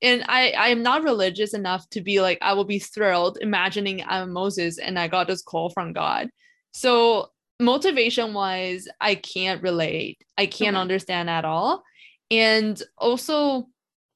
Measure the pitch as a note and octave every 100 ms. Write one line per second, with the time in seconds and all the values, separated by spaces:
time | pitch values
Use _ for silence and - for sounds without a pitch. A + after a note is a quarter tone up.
0 | B3 B3 - B3+ B3+ - A#3 A#3+ A#3+ C#4+
1 | D#4 A3+ F#3 F3+ G#3+ G#3+ F#3 F#3 - G#3+
2 | F#3 G3 F#3 F3 G3 G3 G3+ G3 - G#3+
3 | G3+ F3 F3+ - G#3+ G3 F#3+ G3 G3+ F#3+
4 | - F#3+ F#3 F3+ G3 G3 E3+ E3+ - F#3
5 | E3 F#3 F3 F#3 - E3 E3+ F3+ E3+ D#3+
6 | E2 - B3 - _ _ _ - B3+ A#3+
7 | A#3 A3 - _ _ - A#3+ C#4 F#4 C#4
8 | A#3 B3 A3+ G#3 F#3+ F#3 F#3 F#3 F#3+ -
9 | G#3+ G3 - F#3 F#3 F#3 F#3 E3+ D#3 -
10 | A2+ - _ - G3 - G#3+ F#3+ F#3 F#3+
11 | F#3 F3+ E3+ E3 D#3+ E3 A3+ F#4+ _ _
12 | - _ - A3+ A3 A3 G#3+ G3+ - -
13 | A#3 B3 C#4 D4+ C#4+ C4 B3 _ _ _
14 | _